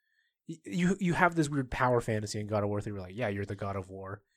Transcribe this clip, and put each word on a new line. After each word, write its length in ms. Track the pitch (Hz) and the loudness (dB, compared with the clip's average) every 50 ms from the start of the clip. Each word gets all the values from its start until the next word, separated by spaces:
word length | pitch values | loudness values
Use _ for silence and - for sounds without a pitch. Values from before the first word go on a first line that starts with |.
| _ _ _ _ _ _ _ _ _ | _ _ _ _ _ _ _ _ _
y-, 140 | - 165 - - | -14 -14 -14 -10
you, 320 | - - 180 175 175 196 196 | -6 -2 2 2 2 2 2
you 140 | 202 175 165 | 2 2 2
have 200 | - 185 175 170 | 4 4 4 4
this 140 | 165 156 139 | 4 0 2
weird 240 | 147 143 131 120 - | 2 -2 -2 -2 0
power 280 | - 131 127 123 120 | 2 4 4 4 4
fantasy 380 | 117 - 113 107 107 107 - 110 | 4 2 0 0 0 -2 -4 -4
in 80 | 107 | -4
God 160 | 101 107 107 101 | 0 0 2 2
of 60 | 104 | 2
War 120 | 104 104 | 0 0
three 120 | 98 110 104 | -2 -4 -6
where, 100 | 98 92 | -8 -8
like, 140 | 90 95 | -10 -6
yeah, 100 | 107 123 107 | -4 -2 -2
you're 160 | 101 101 101 | -2 -2 -4
the 100 | 95 104 | -4 -6
God 180 | 95 107 101 98 | -6 -4 -4 -4
of 140 | 98 92 95 | -4 -6 -8
War. 320 | 95 95 95 95 98 - _ _ _ | -10 -12 -10 -10 -10 -10 _ _ _